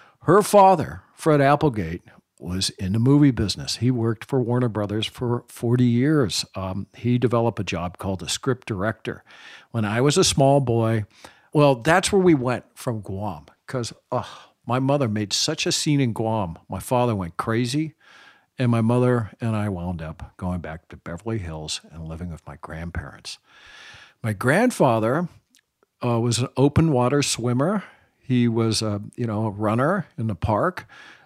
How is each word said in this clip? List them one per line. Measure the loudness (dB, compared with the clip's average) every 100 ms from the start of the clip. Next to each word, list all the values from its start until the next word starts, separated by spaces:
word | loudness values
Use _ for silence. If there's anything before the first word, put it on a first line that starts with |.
| -20 _
Her | 4 4
father, | 6 6 8 6 0 -8 -18
Fred | -4 2 4
Applegate, | 4 4 2 0 -4 -6 -12 -20 _ _
was | -8 -6 -6
in | -4 -2
the | 2
movie | 4 6 6
business. | 2 -2 -4 -8 -2
He | -2
worked | 0 -2 -4
for | -4 -2
Warner | 0 0 -2
Brothers | -2 -4 -4 -6
for | -6 -4 -4 -6
forty | -6 0 4
years. | 4 4 2 2 0 -2 -6 -6
Um, | -6 -6 -10 -6
he | -2 0
developed | 2 0 0 -2
a |
job | -6 -6 -6 -8
called | -6 -6
a | -6
script | -6 -4 -4 -6
director. | -6 -4 -6 -8 -12 _ -20 -20 -20 -10
When | -4
I | -2 0
was | 2 4
a |
small | 2 4 4 4
boy, | 2 2 2 0 -4 _ -20 -20 _
well, | 4 4 4
that's | 4 2 4
where | 4
we | 6
went | 4 2 -4 -8
from | -12 -8 -6
Guam, | -8 -8 -8 -10 -14 _ -10
'cause, | -8 -8 -12 _
ugh, | -6 -6 -14 -20 _ -4
my | -2
mother | 2 2 2
made | -2 -2
such | -4 -4 -2
a | -2
scene | -2 0 2
in | 2
Guam. | -2 -2 -2 -4 -8 -12
My | -12
father | -2 0 2
went | 0 -4 -6
crazy, | -4 -2 -2 -2 -4 -8 _ -20 -20 _ _ -4
and | 0
my | 2
mother | 2 2 2 2 -2 -6
and | -4
I | -2 -2
wound | -4 -6 -6
up | -8 -12 -16 -10
going | -6 -6
back | -8 -12 -16
to | -18
Beverly | -14 -10 -8 -6
Hills | -6 -10 -10 -10 -12
and | -14 -12
living | -10 -10
with | -12 -16
my | -18
grandparents. | -14 -12 -10 -10 -10 -14 -18 -18 _ -20 -20 -20 -20 -20 -20 _
My | -6
grandfather, | -2 2 4 2 4 2 4 2 0 -4 -8 _ _ _ _ _ _
uh, | -2 0
was | 0 0
an | -2 2
open | 2 4 4
water | 4 2 2
swimmer. | 0 -2 -2 0 0 -2 -6 _ _ _
He | -2 2 2
was | 2 0 0
a, | -4 -6 -8 -8
you | -4
know, | -2
a | -4
runner | -2 -2 0 0 -2 -4 -6
in | -6
the |
park, | -4 -2 0 0 -4 -12 -20 -20 -20